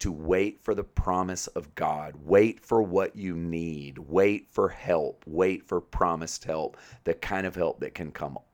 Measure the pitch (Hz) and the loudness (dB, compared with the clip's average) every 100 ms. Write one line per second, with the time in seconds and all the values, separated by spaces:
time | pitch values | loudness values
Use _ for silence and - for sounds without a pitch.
0 | 98 78 78 92 101 - - 101 92 - | -8 -6 0 2 2 -2 -4 -2 -2 -2
1 | - 90 92 90 - - - - 80 76 | 0 0 0 -4 -8 -10 -10 -4 -2 -2
2 | 76 73 73 98 113 - - 113 101 92 | -6 -12 4 6 6 2 0 2 4 2
3 | 95 104 95 85 85 82 82 76 69 67 | 0 -4 -6 -4 -4 -4 -4 -6 -10 -14
4 | 73 85 101 104 - - 95 - - 82 | 0 4 4 2 -2 0 0 -2 0 0
5 | 71 - - 80 92 92 - 87 - - | 0 -6 -6 2 2 0 -4 -4 -4 0
6 | 90 82 82 - - 80 78 - - - | 0 0 -6 -8 -6 -4 -4 -8 -20 -6
7 | 85 - - 95 95 90 80 - - - | -4 -2 -4 -4 -4 -2 -2 -2 -8 -8
8 | 78 - 73 67 - | -10 -8 -8 -10 -10